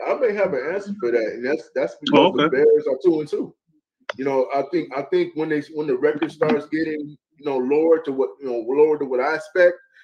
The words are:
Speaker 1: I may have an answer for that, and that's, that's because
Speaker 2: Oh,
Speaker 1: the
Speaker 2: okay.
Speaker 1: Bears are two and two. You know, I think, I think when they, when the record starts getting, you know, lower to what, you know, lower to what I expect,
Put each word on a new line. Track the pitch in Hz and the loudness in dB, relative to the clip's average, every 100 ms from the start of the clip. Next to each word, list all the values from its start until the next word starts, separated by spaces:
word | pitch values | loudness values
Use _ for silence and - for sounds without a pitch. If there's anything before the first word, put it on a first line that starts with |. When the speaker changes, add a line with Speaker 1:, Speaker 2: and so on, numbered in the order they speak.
| - | -4
Speaker 1:
I | 302 | 0
may | 240 | 0
have | 202 185 | 0 -2
an | 135 143 | -2 -4
answer | 196 202 202 | -6 -8 -6
for | 120 | -2
that, | 117 107 | 0 -2
and | 110 127 | -6 -4
that's, | 151 - 127 | -4 -6 -6
that's | 156 - | -6 -6
because | 147 147 | 2 4
Speaker 2:
Oh, | 170 131 | 4 2
Speaker 1:
the | |
Speaker 2:
okay. | 156 131 | 0 4
Speaker 1:
Bears | 151 151 151 | 4 4 0
are | 131 | 0
two | 180 156 | 2 0
and | 151 | -2
two. | - - _ _ _ _ _ - - | -6 -8 _ _ _ _ _ -14 -6
You | |
know, | 139 135 127 | -2 0 0
I | 139 - | -2 -2
think, | 170 139 131 | -4 -4 -6
I | |
think | 147 180 175 147 | -2 0 0 -4
when | 160 | -2
they, | 151 143 | -2 -4
when | 156 156 | -6 -2
the | 127 | 0
record | 147 - 214 | 0 0 -4
starts | - - - - | -2 0 0 -2
getting, | 156 160 151 147 147 _ _ | -4 -4 -6 -10 -16 _ _
you | 143 | -4
know, | 131 | -2
lower | 123 147 165 160 | 2 2 4 4
to | 147 | 2
what, | 131 127 - | -2 -4 -4
you | 135 | -6
know, | 120 113 | -6 -2
lower | 143 156 147 | 4 4 4
to | |
what | 135 127 | -2 -2
I | 139 | 0
expect, | 156 - 185 175 175 _ _ | -4 -2 4 4 4 _ _